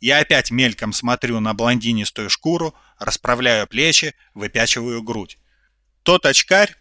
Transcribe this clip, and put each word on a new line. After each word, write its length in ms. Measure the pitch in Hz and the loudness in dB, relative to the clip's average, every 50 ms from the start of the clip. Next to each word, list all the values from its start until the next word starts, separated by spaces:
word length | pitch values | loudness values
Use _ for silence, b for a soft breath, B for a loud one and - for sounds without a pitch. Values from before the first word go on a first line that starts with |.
Я 200 | - 120 139 147 | 0 2 2 2
опять 300 | 151 - 156 135 123 - | 4 4 2 2 2 0
мельком 440 | 117 123 131 120 107 - - 107 101 | 0 0 0 0 0 -2 -6 -6 -6
смотрю 460 | - - 120 123 123 - 120 117 113 | -4 -2 -2 -2 -2 -2 -2 -2 -2
на 140 | 107 110 110 | -2 -2 -2
блондинистую 760 | 101 117 120 123 120 107 117 117 110 104 - - - 107 98 | -2 0 0 0 0 0 -2 -2 -2 -2 -4 -6 -6 -6 -6
шкуру, 440 | - - - 160 170 170 165 156 b b b b b b | -6 -4 -2 -2 -2 -2 -2 -6 b b b b b b
расправляю 680 | - 110 107 - - 120 123 120 127 123 117 110 101 - | -8 -6 -6 -4 -2 0 0 2 2 2 2 2 0 -2
плечи, 480 | - 113 147 165 160 - - 156 - _ _ _ _ | -2 0 0 2 2 2 0 -2 -6 _ _ _ _
выпячиваю 680 | 104 101 104 - 117 113 113 - 123 117 120 120 117 110 | -10 -10 -4 -2 0 0 0 0 -2 -4 -6 -6 -6 -6
грудь. 340 | 110 117 110 95 - - - _ _ _ _ _ _ _ _ _ _ _ _ - | -8 -8 -8 -8 -12 -14 -20 _ _ _ _ _ _ _ _ _ _ _ _ 2
Тот 220 | - 180 180 - | 2 2 4 4
очкарь 500 | 139 135 - - - 185 196 208 202 - _ | 2 2 2 2 4 4 4 4 2 0 _